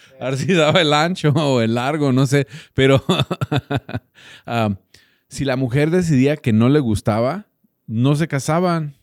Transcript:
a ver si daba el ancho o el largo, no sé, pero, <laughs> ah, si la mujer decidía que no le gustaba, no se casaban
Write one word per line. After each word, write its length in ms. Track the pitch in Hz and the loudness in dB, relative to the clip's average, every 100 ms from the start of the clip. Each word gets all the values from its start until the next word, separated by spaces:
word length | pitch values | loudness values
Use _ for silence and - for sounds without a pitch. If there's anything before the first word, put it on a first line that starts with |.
| _ - | _ -12
a 80 | 127 | -8
ver 80 | 135 | -4
si 160 | 147 | 0
daba 260 | 180 151 180 | 2 2 2
el 140 | 156 | 2
ancho 400 | 147 170 185 151 143 | 0 0 0 0 0
o 240 | 143 127 | 0 0
el 160 | 113 120 | 0 -2
largo, 380 | 131 156 143 | -2 -2 0
no 120 | 127 135 | 2 2
sé, 220 | 143 135 - - | 0 -2 -10 -8
pero, 300 | - 135 135 - 170 - - - 143 - 135 | 0 4 4 2 -2 -2 -6 -4 -4 -4 -8
<laughs> 720 | - - - _ - - - | -8 -12 -14 _ -20 -20 -6
ah, 280 | 120 107 95 _ _ _ _ _ | -2 -2 -4 _ _ _ _ _
si 180 | - 135 | -6 -4
la 120 | 127 | -2
mujer 340 | 127 135 156 | -2 0 0
decidía 460 | 180 165 131 139 156 | 0 2 2 2 0
que 160 | 123 | 0
no 160 | 107 123 | 2 4
le 100 | 147 | 4
gustaba, 680 | 120 101 - 101 127 185 - _ _ _ - | 2 -2 -2 -2 -2 -4 -12 _ _ _ -8
no 280 | 110 131 147 | -2 0 0
se 120 | 160 | -2
casaban 680 | 139 - 165 180 165 151 - | -4 -2 -2 0 -2 -6 -12